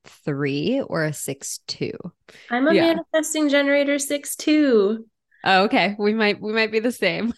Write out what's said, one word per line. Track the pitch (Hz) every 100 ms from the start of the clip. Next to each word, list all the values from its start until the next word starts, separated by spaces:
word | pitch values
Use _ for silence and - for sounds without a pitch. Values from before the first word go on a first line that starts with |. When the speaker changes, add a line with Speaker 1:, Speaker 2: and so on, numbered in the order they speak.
| -
Speaker 1:
three | - - 139 143 143 165 269
or | - 170 156
a |
six | 147 - 139 - - -
two. | - - - 175 - - - -
Speaker 2:
I'm | 240 277
a | 330
Speaker 1:
Yeah. | 330 330 320
Speaker 2:
manifesting | 320 311 311 294
generator | 277 277 285 285 285
six | 285 285 - -
two. | - 302 285 226 196 220 - _ _ _
Speaker 1:
Oh, | - 190
okay. | 208 262 180 208
We | 208
might, | 220 208 202
we | 208
might | 220 220
be | 220
the | 226
same. | 233 190 165 233